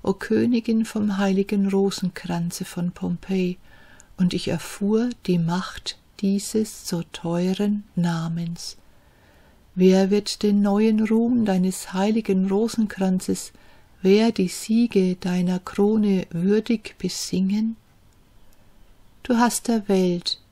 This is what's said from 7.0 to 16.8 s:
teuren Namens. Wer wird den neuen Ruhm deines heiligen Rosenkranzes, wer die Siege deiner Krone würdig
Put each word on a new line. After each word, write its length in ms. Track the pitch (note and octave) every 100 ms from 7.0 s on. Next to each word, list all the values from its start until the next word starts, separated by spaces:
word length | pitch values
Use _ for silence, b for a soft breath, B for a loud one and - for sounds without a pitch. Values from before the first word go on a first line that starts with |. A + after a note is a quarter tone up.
| E3+
teuren 720 | - E3+ E3+ F#3 F#3+ G#3 G#3 - -
Namens. 840 | E3+ E3 E3 E3 E3+ E3+ - - b b b b b b b b b F#3
Wer 340 | F#3 F#3+ F#3+
wird 320 | G#3 G3+ -
den 220 | G#3 G3+
neuen 440 | G3+ G3+ A3 G#3+ A3
Ruhm 380 | A3+ A#3 B3 G#3+
deines 480 | F#3 F#3 F#3 -
heiligen 560 | F#3 G3+ A3+ G#3+ F#3+ F#3+
Rosenkranzes, 1000 | G3 A3+ - G#3+ - F#3+ F#3 - F#3+ - b b b b b
wer 300 | F#3+ G3+ A3+
die 160 | A3+ F3+
Siege 680 | - - A3 A#3 G3 F#3 F3+
deiner 440 | F3+ F3+ F3+ F3+
Krone 680 | - - G3+ A3 G#3 F#3+ -
würdig 640 | E3+ F#3 G#3+ A3 A3+